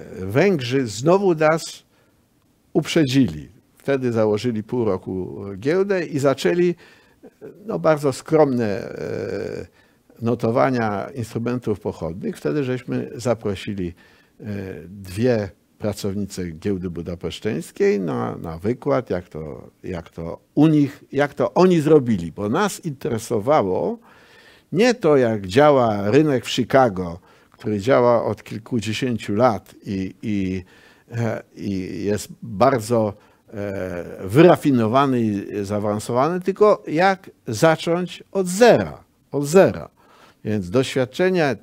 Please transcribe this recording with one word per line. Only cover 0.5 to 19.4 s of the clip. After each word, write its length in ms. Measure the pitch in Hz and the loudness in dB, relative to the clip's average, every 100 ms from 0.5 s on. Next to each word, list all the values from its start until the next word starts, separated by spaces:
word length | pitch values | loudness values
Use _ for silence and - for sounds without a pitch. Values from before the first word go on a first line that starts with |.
| 165 120 135 120 | 2 -2 -2 -2
znowu 480 | 98 147 190 196 156 | -2 2 4 2 2
nas 480 | 156 160 - - _ _ _ _ _ _ _ _ _ | 2 0 -4 -16 _ _ _ _ _ _ _ _ _
uprzedzili. 760 | 170 151 170 139 135 117 76 62 _ _ _ | -4 0 0 2 2 2 -2 -14 _ _ _
Wtedy 340 | - 139 123 | -4 -2 0
założyli 520 | 113 107 104 123 110 | 2 2 2 -2 -4
pół 220 | 104 123 110 | -4 -2 -2
roku 560 | 92 - 92 87 69 101 95 | -2 -4 -8 -8 -10 -12 -6
giełdę 480 | 135 185 196 190 160 | -2 0 0 -2 -2
i 140 | 147 | 0
zaczęli, 560 | 139 135 185 175 175 170 - _ _ _ - _ - - 220 | 2 2 0 2 2 0 -12 _ _ _ -20 _ -20 -16 -10
no, 140 | 165 | 0
bardzo 340 | 165 151 143 | 2 2 0
skromne, 520 | 123 - 160 143 123 110 | -4 0 4 4 2 -2
e, 1040 | 98 - - - 107 104 101 104 110 90 _ _ _ _ - | -4 -8 -10 -8 -6 -6 -8 -8 -10 -14 _ _ _ _ -6
notowania 880 | 113 120 113 127 135 123 110 98 - 131 | -4 -2 0 2 2 2 -2 -2 -6 -8
instrumentów 640 | 110 117 120 123 120 101 | -8 -6 -4 -4 -4 -4
pochodnych. 580 | 107 - 80 87 226 175 | -6 -6 -8 -8 -10 -6
Wtedy 260 | 147 147 | -4 -2
żeśmy 460 | 127 127 - 127 120 123 | -2 -6 -6 -8 -8 -6
zaprosili, 800 | 120 113 107 95 - 98 87 - _ _ _ _ | -4 -2 -4 -6 -8 -6 -8 -8 _ _ _ _
e, 40 | 107 101 95 92 85 | -10 -10 -10 -12 -16
dwie 640 | 101 95 92 127 113 98 - _ _ | -18 -12 -2 0 0 -2 -10 _ _
pracownice 680 | 107 98 104 98 95 - 87 | -6 -4 -6 -6 -8 -8 -10
giełdy 440 | 80 104 95 90 | -6 -4 -4 -6
budapeszteńskiej 1120 | 85 85 87 85 - 110 139 175 - 202 202 | -8 -10 -8 -10 -6 -6 -6 -8 -2 0 0
na, 380 | 170 123 117 92 | -4 -4 -6 -8
na 200 | 90 82 | -10 -6
wykład, 520 | 101 127 147 135 123 | -4 -4 -2 -2 -2
jak 200 | 90 90 | -6 -6
to, 400 | 78 | -12